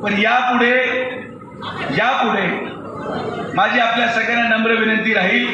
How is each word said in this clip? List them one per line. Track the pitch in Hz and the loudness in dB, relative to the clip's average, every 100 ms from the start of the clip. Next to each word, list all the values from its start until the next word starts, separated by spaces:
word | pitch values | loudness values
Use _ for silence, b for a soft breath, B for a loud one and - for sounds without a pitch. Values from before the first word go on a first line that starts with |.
पण | 208 202 | 0 2
यापुढे, | 220 247 247 240 240 254 247 254 254 254 - - - - - - - 139 | 4 4 2 2 4 4 2 -2 -4 -6 -12 -14 -16 -12 -10 -8 -4 0
यापुढे | 233 262 233 202 180 - - - - - - 240 - - - 247 | 2 2 0 0 -2 -4 -6 -10 -10 -10 -6 -6 -6 -6 -4 0
माझी | 254 247 | 2 2
आपल्या | 233 233 233 | 2 2 0
सगळ्यांना | 226 220 233 233 220 | 0 0 0 2 2
नम्र | 226 226 | 2 2
विनंती | 220 214 220 | 2 2 2
राहील | 214 185 240 247 | 2 2 2 0